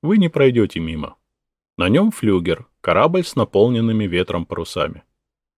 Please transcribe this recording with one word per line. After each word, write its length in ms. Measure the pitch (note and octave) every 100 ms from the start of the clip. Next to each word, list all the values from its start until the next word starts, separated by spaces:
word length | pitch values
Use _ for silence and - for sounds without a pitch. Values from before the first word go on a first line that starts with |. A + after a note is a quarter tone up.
Вы 160 | D3+ G#3+
не 120 | F3
пройдёте 500 | - C3+ A#2+ G2+ -
мимо. 380 | D#2+ D#2+ C#2+ - _ _ _ _ _ -
На 120 | F2+
нём 220 | C3+ A3
флюгер, 540 | - A2 F#2+ E2+ E2 - _
корабль 460 | - F2 D3+ F#3 E3+
с 100 | C3+
наполненными 720 | G#2+ G2 A#2 A#2+ A2+ A2 G#2
ветром 400 | F2 F#2 F2 E2+
парусами. 580 | F2 E2 - C#2+ D#2+ - _ _ _ _